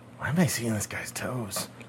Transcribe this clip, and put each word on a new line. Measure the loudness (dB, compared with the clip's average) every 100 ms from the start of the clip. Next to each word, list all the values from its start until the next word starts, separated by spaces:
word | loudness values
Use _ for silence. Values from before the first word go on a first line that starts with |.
| -18 -4
why | 2
am | 6
I | 6
seeing | 4 2
this | 0 0
guy's | -4 -6
toes?" | -4 -2 -2 -2 -4 -4 -10